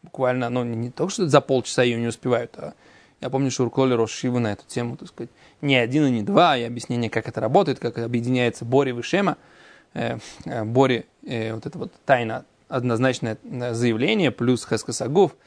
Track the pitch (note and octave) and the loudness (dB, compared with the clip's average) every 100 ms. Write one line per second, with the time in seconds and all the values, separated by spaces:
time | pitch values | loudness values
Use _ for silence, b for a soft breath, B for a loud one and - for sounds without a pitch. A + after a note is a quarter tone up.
0 | - - B2+ B2+ B2 B2 A#2+ A2+ A#2+ - | -18 -2 0 0 -2 -2 -2 -4 -6 -4
1 | F3+ - F3 C#3 - C3 A2+ - B2 A#2 | -6 -2 4 4 4 -2 0 0 2 2
2 | A#2 A2+ C3 A#2+ A#2+ - - - b b | -2 -4 -2 -2 -2 -10 -14 -14 b b
3 | b b C#3+ C3+ C3+ - B2 B2+ C3+ A#2+ | b b -6 -2 -2 0 -2 2 2 4
4 | A2 - B2+ B2 A2+ G2+ - - A#2+ C3 | 0 0 -2 0 -2 -4 -6 -6 -6 -8
5 | - - A#2 b b b D3 C3 A#2+ C3+ | -14 -14 -16 b b b 2 2 4 2
6 | D3 A#2+ G#2 G3 F3 C3+ A#2 A#2+ - B2 | 2 2 2 4 6 4 -2 -8 -4 -2
7 | A#2 D3+ C#3+ A#2+ A2+ D#3 E3 B2+ A#2+ A2+ | -2 -2 -4 -4 2 2 2 -2 -4 -6
8 | A#2 A#2+ A#2 B2+ A#2+ - A#2 C3 C3+ A#2+ | -4 -2 0 2 0 -2 0 2 2 -2
9 | - F#3 G3+ - B B B B B - | -2 0 0 -2 B B B B B -6
10 | A#2 A#2+ B B - B2 A2 A#2+ C3+ A#2+ | -6 -6 B B -10 -6 0 4 4 4
11 | - _ - A#2 A2 A2+ - D#3+ - _ | -4 _ -10 -6 -6 -6 -10 -10 -12 _
12 | - C3 A2+ B2 - _ _ C3+ B2 A2+ | 0 2 2 -6 -10 _ _ -4 0 2
13 | C3 B2 B2+ - A#3+ C3 B2 A#2 A#2+ A2 | 2 0 -4 -6 -8 -8 -6 0 0 2
14 | D3 A3 D#3+ A2 A#2+ B2 - A2+ - A#2 | 2 2 0 0 0 0 0 -4 -4 -6
15 | B2 D#3 F3+ - | 0 4 2 2